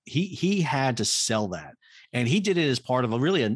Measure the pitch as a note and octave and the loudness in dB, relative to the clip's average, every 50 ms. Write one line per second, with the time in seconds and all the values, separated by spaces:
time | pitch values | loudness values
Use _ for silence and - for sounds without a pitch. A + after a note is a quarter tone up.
0 | _ - A#2+ D3+ F#3+ F#3+ D#3+ - - F#3 G3+ G3 E3+ C3+ C#3 C#3 C3+ C3 A#2+ A2 | _ -4 -2 -2 -2 -2 -2 -2 0 0 2 2 0 0 0 0 0 0 0 0
1 | G#2+ - - - - - A2+ A2 G#2+ F#2+ F2 E2 D2+ - - _ _ - - - | -2 -2 0 0 0 0 0 0 0 -2 -4 -8 -10 -14 -18 _ _ -20 -20 -20
2 | - _ - B2 A#2+ A#2+ D#3+ G#3+ F#3+ G#3 F#3 E3+ D#3+ C#3+ B2+ A#2+ - - B2+ B2+ | -12 _ -4 -2 0 2 2 2 2 2 2 2 2 0 0 -2 -2 -2 0 0
3 | B2 A2+ A2+ A#2+ C3+ E3 F#3+ E3 A#2 G#2+ G#2+ | 0 0 0 0 2 2 2 2 2 0 0